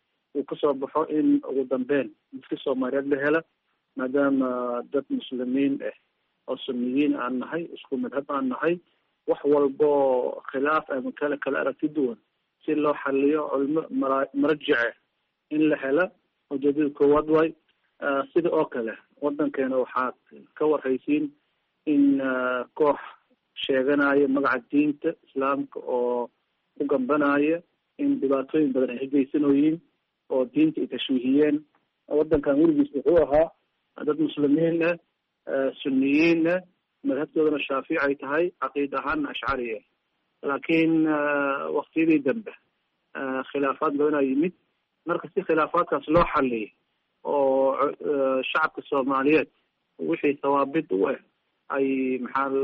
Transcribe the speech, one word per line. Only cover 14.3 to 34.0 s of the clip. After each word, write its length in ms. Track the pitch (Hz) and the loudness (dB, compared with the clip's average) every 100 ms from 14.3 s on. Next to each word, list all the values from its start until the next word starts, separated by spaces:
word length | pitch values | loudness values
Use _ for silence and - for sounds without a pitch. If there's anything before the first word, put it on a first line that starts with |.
marajice 600 | 139 143 156 143 123 117 - _ _ _ _ - | 0 0 0 0 0 0 -6 _ _ _ _ -8
in 180 | 151 156 | 0 0
la 80 | 143 | 0
hela, 280 | 135 147 185 _ _ _ - | 0 0 0 _ _ _ -10
ujeedada 380 | 139 143 143 143 | -2 0 0 0
koowaad 400 | 147 143 151 151 | 2 4 4 4
waay. 200 | 156 160 - _ _ _ - | 2 2 -2 _ _ _ -8
Ah, 220 | 143 139 139 | -4 -2 -2
sida 160 | 170 170 | 0 0
oo 140 | 160 151 | 0 -2
kale 280 | 131 113 101 _ - | -4 -6 -8 _ -6
waddankeena 560 | 147 143 143 139 131 131 | -4 -2 -2 -2 -2 0
waxaad 360 | 120 127 127 - _ 107 - | -2 -2 -4 -6 _ -20 -14
ka 120 | - 151 | -2 0
warhaysiin 640 | 147 131 131 - 151 147 - _ _ _ _ 156 | 0 0 -4 0 0 -2 -8 _ _ _ _ 0
in, 340 | 143 139 135 | 4 4 4
ah, 440 | 135 127 127 123 117 | 0 -2 -2 -4 -4
koox 260 | - 151 139 - - _ _ _ - | 0 2 0 -4 -20 _ _ _ -10
sheeganaya 680 | - 131 131 143 143 139 139 | -2 0 2 2 2 4 2
magaca 320 | 139 135 127 - | 2 0 -2 0
diinta 420 | 143 151 143 160 - | 0 2 0 -4 -6
Islaamka 560 | _ 135 135 139 143 - | _ -4 -2 -2 -4 -10
oo 480 | - 123 123 123 117 _ _ _ _ - | -4 -2 0 -2 -4 _ _ _ _ -6
ku 60 | 143 | -2
gambanaya 760 | 139 123 147 143 143 147 170 - _ _ - | 0 0 2 2 2 2 0 -6 _ _ -4
in 200 | 143 139 | 0 0
dhibaatooyin 540 | 139 135 131 156 147 | 2 0 0 0 2
badan 260 | 127 127 120 | 2 -2 -2
ay 80 | 135 | -2
geysanooyiin 680 | 139 131 151 147 139 156 165 _ _ _ _ - | 0 0 0 2 4 2 0 _ _ _ _ -4
oo 160 | 131 123 | -2 0
diinta 360 | 147 156 135 | 2 2 0
ay 60 | 127 | -6
tashwiihiyeen. 760 | 127 - 127 127 143 151 147 - _ _ _ - | -6 -2 -2 2 2 4 0 -4 _ _ _ -4
Waddankan 500 | 147 156 156 147 139 | -2 2 0 2 4
weligiis 320 | 165 147 139 | 4 4 2
wuxuu 240 | 135 135 170 | 0 2 4
ahaa 260 | 139 151 165 _ _ _ _ | 4 4 2 _ _ _ _
dad 200 | - | -10